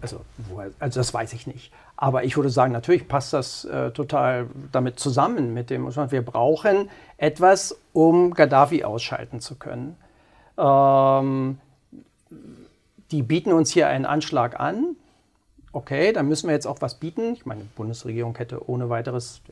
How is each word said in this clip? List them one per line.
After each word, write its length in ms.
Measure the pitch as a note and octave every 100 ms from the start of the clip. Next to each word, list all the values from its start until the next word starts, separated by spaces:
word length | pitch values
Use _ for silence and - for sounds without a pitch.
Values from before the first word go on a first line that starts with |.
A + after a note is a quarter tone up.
also, 140 | - - - - G#2+
woher, 180 | F#2+ G2 -
also 220 | C#3 B2+
das 120 | B2
weiß 220 | A2+ A2+
ich 140 | A#2 -
nicht. 260 | B2 - - - -
Aber 260 | C#3 B2+
ich 140 | B2+ D3+
würde 140 | C#3+
sagen, 200 | B2+ C3
natürlich 360 | A#2+ D3 F3 -
passt 260 | C#3 -
das, 320 | C#3+ B2+ - -
äh, 240 | C#3 B2+
total 560 | A#2+ C3+ C#3+ C3 B2 A#2+ C3+ C3+
damit 280 | C3 B2+ -
zusammen 560 | D3 B2+ E3 A#3 A#2+ A#2
mit 160 | A#2+
dem, 160 | B2+ B2+
wir 340 | B2 C3+ C3+
brauchen 640 | A#2+ A2+ B2+ D#3 G#3+ G3 G3+ - - -
etwas, 640 | D3+ D#3 F3+ F#3+ - - _
um 420 | D#3+ E3 F3 F3+ E3+
Gaddafi 480 | C#3+ C3+ C#3 E3+
ausschalten 560 | - A2+ - B2 A#2 A#2+
zu 160 | - B2+
können. 400 | - A#2+ C#3 F3 _ _ _ _ _ -
Ähm, 1000 | D3 C3+ C#3 C3+ C3+ C3+ C3+ C3+ C3 C3+ _ _ _ - - _ _ D#3+ - - - _ _ _ _
die 140 | D3+
bieten 280 | A#2+ D#3+ F#3
uns 180 | E3 D3+
hier 160 | F3 C#3+
einen 180 | C3+ C3+
Anschlag 540 | D3 D3+ C#3 A#2+ -
an. 360 | C#3+ G3+ E4+ D#4+ _ _ _ _ _ _ -
Okay, 420 | C#3+ - C#3 F#3
dann 140 | G#3+ C#3+
müssen 200 | D3+ F3
wir 60 |
jetzt 140 | D3 -
auch 120 | -
was 140 | C3+
bieten. 400 | - D#3+ E3 A3+
Ich 140 | A#3 -
meine, 140 | G#2+
die 80 | G#2 -
Bundesregierung 640 | A2 A#2 B2 A2+ A#2 A#2
hätte 320 | A#2+ B2+ -
ohne 220 | B2 B2
weiteres 500 | A#2 B2 B2 A#2+ - -